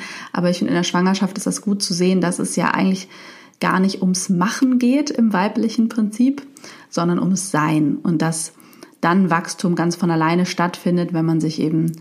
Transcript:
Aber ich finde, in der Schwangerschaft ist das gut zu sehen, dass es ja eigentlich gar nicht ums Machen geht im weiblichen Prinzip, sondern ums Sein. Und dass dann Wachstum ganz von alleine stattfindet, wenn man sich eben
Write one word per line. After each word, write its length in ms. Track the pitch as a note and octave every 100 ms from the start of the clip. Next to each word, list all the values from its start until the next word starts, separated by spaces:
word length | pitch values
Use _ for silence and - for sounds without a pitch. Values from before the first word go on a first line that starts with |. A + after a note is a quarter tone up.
| - - -
Aber 180 | - F3
ich 80 | F3+
finde, 140 | -
in 40 | F3
der 80 |
Schwangerschaft 520 | F3+ F3 F#3 F#3+ F#3 -
ist 100 | F#3
das 160 | F3+
gut 200 | - G3+
zu 100 | -
sehen, 280 | F3 F3+ F#3
dass 180 | E3+ F3+
es 160 | F#3+
ja 160 | - E3+
eigentlich 380 | - F#3+ F#3+ - - - - - -
gar 200 | E3+ F3
nicht 200 | F#3+ -
ums 280 | F#3 F3+ -
Machen 500 | F3 A3+ - C4 B3
geht 320 | B3 C4+ D4
im 220 | - A#3
weiblichen 560 | F#3+ G#3 G#3+ A3+ A3+ A3+
Prinzip, 580 | - G#3 G#3+ B3+ C#4 - - - - -
sondern 300 | - E3+ F3
ums 320 | F3 F#3 -
Sein. 460 | D3+ D#3 D#3 D3 D3+
Und 260 | - D#3
dass 300 | D#3+ E3 - - - - - -
dann 300 | E3 F#3+ F3+
Wachstum 440 | E3 E3 - F3+
ganz 220 | E3+ E3+ E3+
von 140 | F3
alleine 360 | E3 D#3+ F3 F3+
stattfindet, 640 | - F3 - F3+ F3 E3+
wenn 120 | E3
man 160 | D#3+ D#3+
sich 200 | D#3 -
eben 320 | D#3 D#3+ E3 D#3+